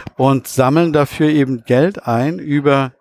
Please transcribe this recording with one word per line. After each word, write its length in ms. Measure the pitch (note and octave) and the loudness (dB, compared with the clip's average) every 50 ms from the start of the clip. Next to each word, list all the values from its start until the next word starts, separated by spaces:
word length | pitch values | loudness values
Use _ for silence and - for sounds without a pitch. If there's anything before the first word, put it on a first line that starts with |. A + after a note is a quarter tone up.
| - - _ | -16 -18 _
und 320 | - C3 C3+ C3+ C3 - - | 0 0 0 0 0 -4 -6
sammeln 440 | - - C3 B2+ C#3+ D#3+ E3+ E3+ D3 | -2 0 0 2 2 2 0 2 2
dafür 360 | D3+ C#3+ C#3+ - - D#3 D3+ | 0 0 0 -2 -2 0 2
eben 340 | D3+ D3+ C#3 C3 C3+ A#2+ - | 2 2 0 0 -2 -8 -2
Geld 420 | - B2 B2+ D3 F#3 G3 - - - | 0 2 2 2 0 -2 -6 -4 -2
ein 320 | A#2 A2+ B2+ D3 E3 F#3 | -2 0 0 -2 -4 -6
über 520 | - D3+ C#3+ D3 C#3 D3 C#3 C#3 C3+ C3 - _ | -6 -2 -2 0 2 2 2 2 0 -4 -6 _